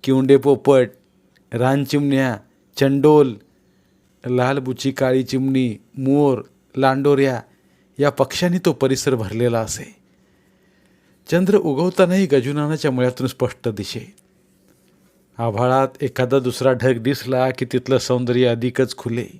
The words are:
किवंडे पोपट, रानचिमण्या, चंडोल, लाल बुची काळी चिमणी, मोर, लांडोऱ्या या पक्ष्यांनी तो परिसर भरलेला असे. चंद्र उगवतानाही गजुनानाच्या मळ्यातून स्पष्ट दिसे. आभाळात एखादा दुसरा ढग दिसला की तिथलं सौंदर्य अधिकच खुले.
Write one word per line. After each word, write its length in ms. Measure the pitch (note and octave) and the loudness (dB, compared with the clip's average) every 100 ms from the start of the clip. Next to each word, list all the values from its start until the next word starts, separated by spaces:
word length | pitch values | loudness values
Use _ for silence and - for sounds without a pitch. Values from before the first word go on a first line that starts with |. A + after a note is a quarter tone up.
किवंडे 340 | - C3 C3 C#3 | 2 0 6 4
पोपट, 520 | C#3 C3+ - C3+ B2 - _ _ _ _ _ | 6 2 4 4 2 -4 _ _ _ _ _
रानचिमण्या, 840 | A#2+ B2+ C#3 C3+ D3 C#3+ C3+ C3 G#2+ _ _ _ - | -2 0 0 -2 -2 0 0 -2 -4 _ _ _ 0
चंडोल, 560 | C#3 C#3 D3 D3+ C3+ G#2 _ _ _ _ _ _ _ _ B2 | 0 4 6 6 4 -2 _ _ _ _ _ _ _ _ -4
लाल 340 | B2 B2 C#3 | -2 0 -2
बुची 320 | C3 B2 C3+ | -6 -6 -6
काळी 320 | C3 C3 C3 | -2 0 0
चिमणी, 540 | B2 C3 C3+ C3 B2 G#2 _ - | -2 -4 -2 -2 -2 -6 _ -8
मोर, 440 | C3 C#3+ D3 B2+ - _ _ - | -2 2 2 0 -6 _ _ -2
लांडोऱ्या 640 | C3+ C3+ C#3 C#3 C3+ A#2+ - _ _ _ _ - | 0 2 2 2 0 -2 -10 _ _ _ _ -2
या 100 | C#3+ | -2
पक्ष्यांनी 480 | C#3 C3+ - F3+ F3 E3+ | 0 -4 -2 -2 0 0
तो 80 | |
परिसर 420 | C3+ C3+ C3 - B2+ | 0 0 0 -2 -2
भरलेला 440 | G2 A2 A#2+ A#2 | -4 -2 -2 -2
असे. 360 | A2 - - - _ _ _ _ _ _ _ _ _ _ _ _ - | -4 -10 -14 -20 _ _ _ _ _ _ _ _ _ _ _ _ -2
चंद्र 260 | E3+ F#3 G3+ | 0 2 2
उगवतानाही 680 | F3 C3+ F3+ - F3+ F#3 F#3 | 2 0 -2 2 2 4 2
गजुनानाच्या 680 | C3+ B2 D3 D3 D#3 D3+ | 2 2 -4 -4 -2 -2
मळ्यातून 360 | B2+ B2+ B2+ B2+ | 0 -2 0 -6
स्पष्ट 420 | - A#2+ - A#2+ | -2 -4 -4 -8
दिसे. 460 | G#2 G2 A#2 A2 _ _ _ _ _ _ _ _ _ _ _ _ - | -6 -10 -10 -14 _ _ _ _ _ _ _ _ _ _ _ _ -6
आभाळात 500 | A#2 G#2 B2 C3 C3+ - | -4 -2 0 2 0 -4
एखादा 380 | C3+ - B2+ C3+ | -8 -2 0 0
दुसरा 320 | B2+ - C3 | -2 0 0
ढग 260 | B2 B2+ A#2 | 2 0 0
दिसला 520 | A#2 C#3 B2+ C3 C3 | -2 -4 -4 -2 -2
की 160 | B2 B2+ | -2 -4
तिथलं 320 | B2+ A#2+ C3 | -4 0 -2
सौंदर्य 500 | - B2 B2 B2 B2 | 0 -2 0 2 2
अधिकच 500 | A#2 B2 B2 B2+ - | 0 -4 -2 -2 -4
खुले. 300 | A#2+ A#2 - | -8 -8 -8